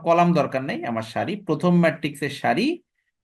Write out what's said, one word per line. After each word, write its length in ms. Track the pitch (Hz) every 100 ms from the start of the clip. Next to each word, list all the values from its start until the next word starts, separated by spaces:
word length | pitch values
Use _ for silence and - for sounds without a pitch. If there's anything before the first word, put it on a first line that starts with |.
| 170
কলাম 240 | 170 175 160
দরকার 240 | 131 131 139
নেই, 100 | 247 349
আমার 140 | 113 113
সারি। 200 | 110 113 214 -
প্রথম 260 | 151 175 175
ম্যাট্রিক্সের 500 | 165 156 151 147 143 -
সারি 260 | 123 120 262 349 _ _ _ _